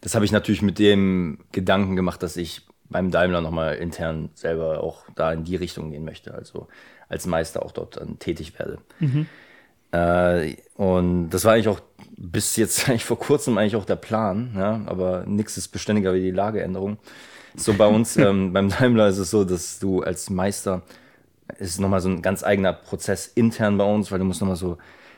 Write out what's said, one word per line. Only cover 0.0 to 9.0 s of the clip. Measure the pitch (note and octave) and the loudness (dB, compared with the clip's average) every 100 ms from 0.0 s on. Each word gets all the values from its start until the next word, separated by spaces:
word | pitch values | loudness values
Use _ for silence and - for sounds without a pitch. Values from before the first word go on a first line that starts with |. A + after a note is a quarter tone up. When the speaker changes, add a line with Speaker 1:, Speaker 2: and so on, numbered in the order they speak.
Speaker 1:
das | - A2+ | -2 0
hab | |
ich | G2+ | 4
natürlich | G#2 - G2 | 2 2 0
mit | G#2 E2+ | 0 4
dem | G#2 G2+ G2 F#2 F2 - _ | 6 6 4 2 -2 -6 _
Gedanken | - F#2 G2 F#2+ F#2 | -4 0 2 2 0
gemacht, | F2+ - | -2 -2
dass | F2+ F2 | -6 -6
ich | E2 - _ _ - | -8 -10 _ _ -8
beim | F#2 F#2 | -4 0
Daimler | E2+ F2+ F2 | 2 2 0
nochmal | D#2+ E2 D#2+ - | -2 -2 -2 -4
intern | E2+ - E2 D#2+ D#2+ - | -6 -6 -6 -6 -8 -8
selber | E2 E2 D#2+ D#2 | -6 -4 -4 -4
auch | D#2+ - - - | -6 -10 -14 -4
da | D#2+ | -2
in | E2 D#2+ | -2 -4
die | F2+ | -6
Richtung | F2 - D#2 | -6 -8 -12
gehen | D2+ D#2 | -10 -12
möchte, | D#2 - - | -14 -16 -18
also | - - - - - - - | -16 -16 -16 -20 -20 -20 -12
als | E2 F2+ | -10 -4
Meister | E2 E2 - - | -2 -4 -6 -8
auch | |
dort | - - - | -10 -12 -12
dann | - - | -14 -10
tätig | - D#2+ D#2+ - | -6 -6 -8 -12
werde. | - - _ | -10 -12 _
Speaker 2:
Mhm. | - | -4